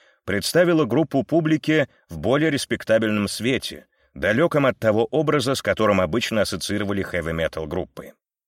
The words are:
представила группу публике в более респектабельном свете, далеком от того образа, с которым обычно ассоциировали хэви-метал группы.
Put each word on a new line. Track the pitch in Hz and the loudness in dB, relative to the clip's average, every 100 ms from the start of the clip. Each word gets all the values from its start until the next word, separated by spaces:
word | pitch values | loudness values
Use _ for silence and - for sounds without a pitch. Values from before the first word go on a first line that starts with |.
| _ _ | _ _
представила | - 98 - 160 175 165 | -4 -4 0 2 4 2
группу | 127 123 165 139 | 2 0 0 -2
публике | 110 160 156 156 - 156 131 _ - | 0 0 2 0 0 0 0 _ -16
в | 82 | -6
более | 92 143 156 | 0 2 2
респектабельном | 139 - 110 - 110 110 107 101 | -2 -2 -4 2 2 4 0 -2
свете, | - 113 117 - 73 - _ _ | -2 -2 -2 -4 -14 -20 _ _
далеком | 69 87 113 165 151 135 | -4 0 2 2 2 2
от | - | 2
того | 110 107 | 2 2
образа, | 120 147 156 147 123 | 2 0 0 0 0
с | 131 | -2
которым | 104 95 110 98 | 0 2 4 4
обычно | 90 113 - 110 | 2 0 -2 0
ассоциировали | 95 92 - 101 101 101 | -2 -4 -4 -4 -2 -4
хэви-метал | 90 87 80 82 80 - 80 | -4 -4 -4 -2 -4 -4 -6
группы. | 90 71 - - - _ _ | -6 -8 -12 -20 -20 _ _